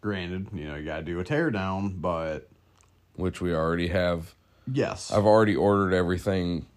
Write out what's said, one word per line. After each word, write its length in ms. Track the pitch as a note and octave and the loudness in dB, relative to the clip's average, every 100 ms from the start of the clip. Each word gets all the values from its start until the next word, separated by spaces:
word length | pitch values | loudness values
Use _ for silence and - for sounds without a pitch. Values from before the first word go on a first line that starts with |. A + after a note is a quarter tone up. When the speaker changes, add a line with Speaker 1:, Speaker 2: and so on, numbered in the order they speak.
Speaker 1:
granted, 460 | G#2 G2 F2 F#2 G2 | -2 -4 -4 -6 -6
you 120 | - D2+ | -8 -8
know, 80 | D2 | -8
you 80 | |
gotta 200 | D#2 D#2 | -6 -6
do 160 | D#2 E2+ | -4 -6
a 40 | |
tear 280 | F#2 D3+ E3 | -2 0 0
down, 460 | G#2 F#2+ F#2+ G2 F#2 | 0 -2 -2 -4 -4
but 500 | F2 E2 D#2+ D#2 - _ _ _ _ _ _ - | -2 -2 -2 -6 -10 _ _ _ _ _ _ -4
Speaker 2:
Which 240 | F2+ - | -4 -2
we 140 | F2 | -2
already 360 | E2+ D#2+ E2+ F2 | 0 0 0 0
have. 440 | F2 F2 E2+ D#2+ - _ _ - | 0 0 -2 -6 -18 _ _ -6
Speaker 1:
Yes. 420 | C3 F2+ - - | -2 -2 -4 -2
Speaker 2:
I've 140 | G#2+ G#2 | 2 6
already 280 | A2 G#2+ D#2+ | 6 6 4
ordered 380 | G2 G2+ G2 | 4 4 4
everything 720 | F#2 F2 F2 G2+ F#2+ F2 E2+ - | 2 2 0 0 0 0 -2 -6